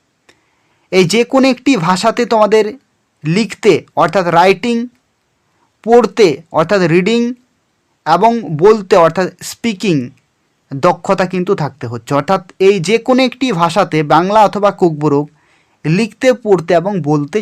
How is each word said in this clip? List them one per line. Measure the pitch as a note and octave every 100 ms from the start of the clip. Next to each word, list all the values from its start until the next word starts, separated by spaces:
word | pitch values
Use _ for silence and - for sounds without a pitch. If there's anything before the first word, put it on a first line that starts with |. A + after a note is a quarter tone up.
| _ _ _ _ _ _ _ _ _
এই | F#3 F3
যে | G#3 A#3+
কোনো | C4 C4
একটি | B3+ - B3 D#3+
ভাষাতে | F#3 A3+ A3 A#3
তোমাদের | A3+ G#3 A3 G#3 C4+ _ _ _ _
লিখতে | D3+ F3+ A3+ - A3+ C#3 - -
অর্থাৎ | E3+ G3 F3 E3
রাইটিং, | F#3+ F#3+ A#3+ A#3 B3 - _ _ _ _ _ _ _ _ G#3
পড়তে | A#3+ A3 - F#3+ C#3 - D3+
অর্থাৎ | E3 G3+ F3
রিডিং | E3+ F#3 A#3 A#3+ B3 _ _ _ _ _ _ -
এবং | F3 A3 A#3 F3+ D3
বলতে | G3 A3 F#3+ G3 E3
অর্থাৎ | E3 F#3 - -
স্পিকিং | - A#3 F#3+ G#3+ D3+ A#2+ - _ _ _ _ _
দক্ষতা | C#3 F3 E3 - F#3+ F#3
কিন্তু | F#3 F3+ G3
থাকতে | D3 - A#2+
হচ্ছে। | A#2 - C#3+
অর্থাৎ | C#3 F#3+ F#3 _ F#3+
এই | G3+ D#3+
যে | A3 A3+
কোনো | B3+ C4
একটি | - C4 F3
ভাষাতে | E3+ G3+ F3 D#3 D3+
বাংলা | D3+ F#3 G#3+ G3+
অথবা | G3+ G3+ F#3+
কোকবরক | F3 D3+ D3+ C#3+ D3+ _ _ _ _ _ D3
লিখতে, | F3 A3+ - C4 A#3
পড়তে | G#3+ F#3 E3 E3+
এবং | F3+ G3+ C#3+
বলতে | D3+ C#3 G#3+